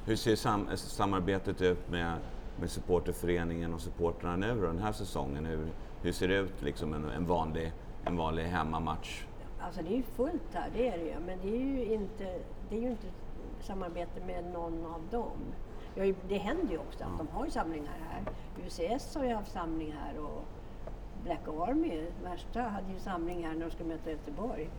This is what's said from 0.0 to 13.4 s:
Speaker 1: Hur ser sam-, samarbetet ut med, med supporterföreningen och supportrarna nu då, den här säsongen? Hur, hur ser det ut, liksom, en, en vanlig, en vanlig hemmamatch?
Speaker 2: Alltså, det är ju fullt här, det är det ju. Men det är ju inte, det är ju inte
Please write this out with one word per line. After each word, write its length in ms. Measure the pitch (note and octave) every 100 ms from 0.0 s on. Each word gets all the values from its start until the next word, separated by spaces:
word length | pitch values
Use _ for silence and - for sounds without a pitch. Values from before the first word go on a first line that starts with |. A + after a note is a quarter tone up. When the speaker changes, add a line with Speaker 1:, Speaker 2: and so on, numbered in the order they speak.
Speaker 1:
Hur 120 | - A2
ser 200 | A#2 G#2+
sam-, 320 | B2 G#2 - F#2+
samarbetet 840 | - - G2 F#2+ F2+ F#2+ G2 F2+
ut 260 | F#2 F2 -
med, 280 | F2 E2+ E2 - - - -
med 100 | E2+
supporterföreningen 1040 | - - F2 - E2+ F2 F2 E2+ E2+ E2+
och 60 | E2
supportrarna 560 | E2+ - E2+ E2 F2 F2+
nu 240 | G#2 A#2+
då, 60 | F2
den 120 | E2
här 140 | G#2+
säsongen? 540 | G#2 G2 D#2 C#2 C#2+ D#2+
Hur, 220 | D#2 D#2+ - - -
hur 100 | F2
ser 160 | E2+ F2+
det 60 | G2
ut, 260 | F#2+ -
liksom, 320 | D2 C#2+ D#2+
en, 160 | D2+ D2+
en 160 | B1+ E2+
vanlig, 460 | E2+ D#2+ D#2+ D#2+ D#2+ - -
en 120 | - E2+
vanlig 280 | D#2+ D#2+
hemmamatch? 800 | E2+ F2 D#2 D#2+ D#2+ D#2 - - - - - -
Speaker 2:
Alltså, 220 | F3+ F#3
det 60 | E3
är 40 | A#3+
ju 60 |
fullt 520 | B3+ - C4+ E4+ -
här, 160 | F3+ D#3
det 140 | G3+ B3+
är 100 | F3
det 60 |
ju. 100 | D#3+ D3 F3+
Men 120 | F#3
det 60 | F#3+
är 100 | A#3
ju 240 | C4+ C4+ G#3+
inte, 440 | A3 F#3+ - F#3+ F3+ - - -
det 80 | G#3+
är 40 |
ju 100 | B3
inte 160 | A3+ F#3 - - -